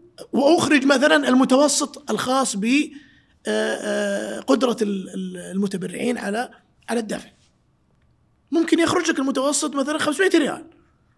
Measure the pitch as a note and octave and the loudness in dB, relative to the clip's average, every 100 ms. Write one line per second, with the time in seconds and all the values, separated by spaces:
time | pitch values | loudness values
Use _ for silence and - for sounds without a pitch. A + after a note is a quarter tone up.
0 | _ - - A3 C#4 E4+ - D4+ C4+ C4+ | _ -20 -4 2 4 4 4 2 4 4
1 | D4 D#4 B3+ B3+ C4 C4 D4 - C#4+ - | 6 4 4 4 4 4 4 2 -4 -8
2 | - G#3+ B3+ C4+ C4 G3+ A3+ C#4 D4+ C#4+ | -6 -4 0 0 0 -2 0 0 0 -10
3 | - _ _ _ - G#3+ A3 A3 G#3 G#3 | -20 _ _ _ -4 -2 -2 -4 -4 -4
4 | G3+ G3+ G#3+ - - C4+ B3 A3+ G#3 G3 | -2 -4 -6 -8 0 2 2 0 -2 -4
5 | F#3 G3 F#3 F3+ F3 F#3 G3+ F#3+ F3 - | -8 -10 -10 -10 -8 -4 -4 -4 -8 -4
6 | A#3+ A#3+ G3 G#3+ B3+ - _ _ - A#3 | -4 -4 -4 -6 -6 -12 _ _ -6 -6
7 | G#3+ - - _ _ _ _ _ _ _ | -4 -10 -12 _ _ _ _ _ _ _
8 | _ _ _ _ _ D#4+ E4 E4 E4 F4+ | _ _ _ _ _ -2 2 2 2 2
9 | E4 D4+ C4+ C4 C#4 C#4+ D4+ C#4 C4+ D4+ | 0 -2 -2 0 0 0 -2 -2 -2 -2
10 | D4+ C#4+ F#4 E4+ C#4 - - _ _ _ | -2 0 2 4 2 -6 -12 _ _ _
11 | _ | _